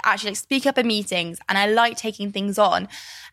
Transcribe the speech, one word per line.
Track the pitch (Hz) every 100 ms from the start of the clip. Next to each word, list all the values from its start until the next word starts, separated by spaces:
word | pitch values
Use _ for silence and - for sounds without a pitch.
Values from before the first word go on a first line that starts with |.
actually, | - 202 208
like, | 202
speak | - 269 277
up | 269
in | 233
meetings, | 214 196 180 170 170 -
and | 190
I | 208
like | 220 233 226
taking | 226 202 202
things | 196 202 196
on. | 202 170 196 - - - -